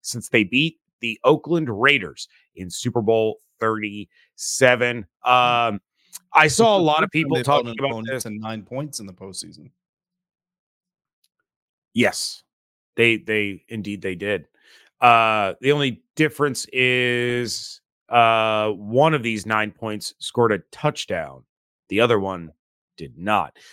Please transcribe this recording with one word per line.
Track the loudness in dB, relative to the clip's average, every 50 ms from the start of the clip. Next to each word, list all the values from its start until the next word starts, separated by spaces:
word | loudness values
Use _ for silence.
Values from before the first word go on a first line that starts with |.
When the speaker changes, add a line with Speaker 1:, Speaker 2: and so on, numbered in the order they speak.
| -14
Speaker 1:
since | -12 -10 -10 -6 0
they | 2 2 2
beat | 2 2 0 0 0 -2 _ _ _ _ _
the | -10 -10 -8 -2 2
Oakland | 2 2 2 2 -2 -2 -2 -2 -2
Raiders | -2 0 2 2 2 2 0 -6 -12 -14 -18 -20 _ _ _ _ _
in | -14 -14 -12
Super | -10 -8 -6 -4 -2 0 0
Bowl | 2 2 2 2 0 -4 -6 _ _ _ -4
thirty-seven. | -4 -2 -2 -2 -6 -8 -10 -12 -14 -16 _ _ _ _ _ -14 -10 -8 -2 4 4 6 6 4 2 -2 -2 -4 -10 -14 _ _ 0
Um, | 2 4 4 4 4 2 2 0 0 -2 -6 -10 _ _ _ _ _ -20 -20 _ _ 4
I | 4 4
saw | 6 4 4 4 4 4
a | 4
lot | 4 2 2 2 0
of | 0
people | -2 -2 -2 0 -2
Speaker 2:
They've | -2 0
held | 2 2 2 0
Speaker 1:
talking | -2
Speaker 2:
an | -6 -4 -4
Speaker 1:
about | -4
Speaker 2:
opponent | -4 -6 -8 -8 -8
Speaker 1:
this. | -8 -8
Speaker 2:
to | -8
nine | -10 -10 -8 -8 -10 -10 -12
points | -12 -10 -10 -10 -10 -12 -14
in | -14
the | -16 -16
postseason. | -16 -16 -16 -14 -14 -14 -16 -18 -20 -20 -20 _ _ _ _ _ _ _ _ _ _ _ _ _ _ _ _ _ _ _ _ _ _ _ _ _ _ _ _ _ _ _ _ _ _ _ _ _ _ _ _ _ _ _ _ 0
Speaker 1:
Yes, | 0 2 2 0 -2 -6 -10 -10 -14 _ _ _ _ _ _ _ _ _ _ _
they, | 2 2 2 2
they, | 0 -2 -2 -2 -2 -2 -2 -6 -10 _ -12
indeed | -10 -10 -8 -8 -8 -8
they | -6 -8 -8
did. | -6 -4 -4 -4 -4 -6 _ _ _ _ _ _ _ _ _ _ 2
Uh, | 6 6 6 6 6 4 2 0 0 -2 -4 -2
the | 0 0 0
only | 0 0 -2 -4 -6 _ _ _
difference | -2 -2 0 0 0 -2 -2 -2 -4 -8 -6 -2
is, | 0 2 2 2 2 2 0 0 0 0 -2 -2 -2 -4 -4 -6 -10 -12 -14 -18 -20 _ _ _ _ _ 0
uh, | 4 4 6 6 4 2 2 0 0 0 0 -2
one | -4 -6 -8 -4 2 2 4 4 2
of | 0 -2
these | -4 -6 -6 -4
nine | -2 -2 0 0 -2
points | -6 _ -8 -8 -8 -8 -10 -14 -14 _
scored | -14 -6 0 2 2 4 2
a | 0 -4 _
touchdown. | -10 -4 -4 -2 -2 -4 -6 -6 -6 -6 -6 -8 -12 -18 -20 _ _ _ _ _ _ _ _ -4
The | 0 2
other | 2 4 2 2
one | 0 -2 -6 -8 -10 -16 -18 _ _ _ _ _ _ _ _
did | -18 -18 -18 -16 -8
not. | -4 0 0 0 0 -2 -8 _ -20 -20